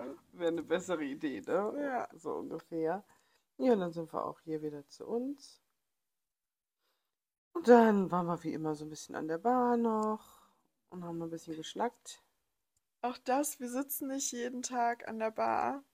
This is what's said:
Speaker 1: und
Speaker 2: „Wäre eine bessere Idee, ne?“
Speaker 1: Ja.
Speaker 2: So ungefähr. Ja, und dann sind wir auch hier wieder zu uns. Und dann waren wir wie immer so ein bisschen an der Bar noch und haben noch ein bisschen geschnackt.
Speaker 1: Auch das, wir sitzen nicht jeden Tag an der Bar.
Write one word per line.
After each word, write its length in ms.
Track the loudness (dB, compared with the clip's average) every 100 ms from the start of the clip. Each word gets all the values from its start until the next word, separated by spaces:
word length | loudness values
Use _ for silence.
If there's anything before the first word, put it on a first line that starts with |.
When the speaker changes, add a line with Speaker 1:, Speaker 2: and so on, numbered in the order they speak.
Speaker 1:
und 180 | -8 -12 _
Speaker 2:
„Wäre 160 | -2 0
eine 140 | 0
bessere 420 | 0 -2 0 -4
Idee, 360 | -2 -4 -4 -4
ne?“ 300 | 0 0 0 -2
Speaker 1:
Ja. 320 | -4 -4 -6
Speaker 2:
So 180 | -8 -6
ungefähr. 720 | -6 -6 -10 -8 -2 -2 -2 -6 _ _ _ _ 0
Ja, 140 | 4
und 60 | 4
dann 120 | 2
sind 200 | -4 -6
wir 120 | -4
auch 160 | -4 -6
hier 220 | -6 -4
wieder 240 | -4 -8 -16
zu 180 | -16 -6
uns. 560 | -4 -4 -8 -14 -20 _ _ _ _ _ _ _ _ _ _ _ _ _ _ _ _ _ _ _
Und 120 | 0 10
dann 440 | 10 10 6 4
waren 140 | 0 0
wir 180 | -2
wie 80 | -2
immer 240 | -4 -4 -4
so 80 |
ein 60 | -8
bisschen 260 | -12 -10 -6
an 100 | -4
der 120 | 0
Bar 380 | 2 2 4 2
noch 680 | 2 0 0 -2 -8 -20 _ _ _ _ _
und 120 | -10
haben 140 | -8 -6
noch 80 | -6
ein 40 |
bisschen 260 | -8 -10 -10
geschnackt. 640 | -8 -4 -4 -4 -20 -20 _ _ _ _ _ _ _ -8
Speaker 1:
Auch 160 | -8 -6
das, 400 | 0 2 0 -4
wir 80 | -4
sitzen 380 | -4 -4 -6 -4
nicht 240 | -4 -4
jeden 300 | -4 -6 -6
Tag 460 | -4 0 0 0 -6
an 100 | -4
der 120 | -4
Bar. 520 | 0 0 2 0 -2 -10